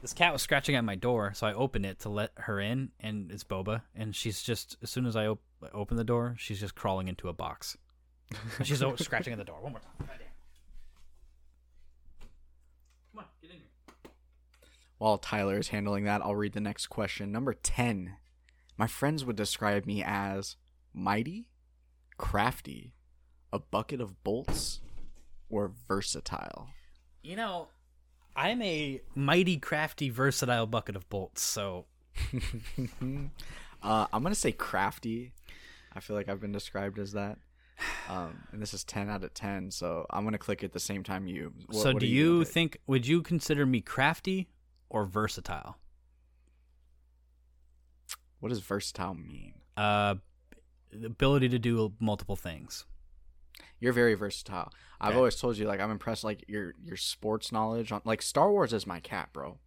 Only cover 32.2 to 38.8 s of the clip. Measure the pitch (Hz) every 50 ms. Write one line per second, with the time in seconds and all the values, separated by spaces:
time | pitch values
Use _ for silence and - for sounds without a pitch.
32.2 | - - - 131 - - - 113 107 - - - 127 117 - - 131 127 135 143
33.2 | 139 143 - - - - - - - - - - - 104 110 110 104 - - 110
34.2 | 131 175 208 - - 123 107 - - - - 95 98 104 - - - 117 113 117
35.2 | 123 127 - - - - - - - - - - - - - 98 - - 104 104
36.2 | 98 101 98 98 107 101 101 101 - - - 101 98 101 98 104 101 101 98 101
37.2 | 101 101 107 - - _ _ _ _ _ _ - - - - - - - 95 92
38.2 | 87 82 78 - - - - 104 107 104 - 95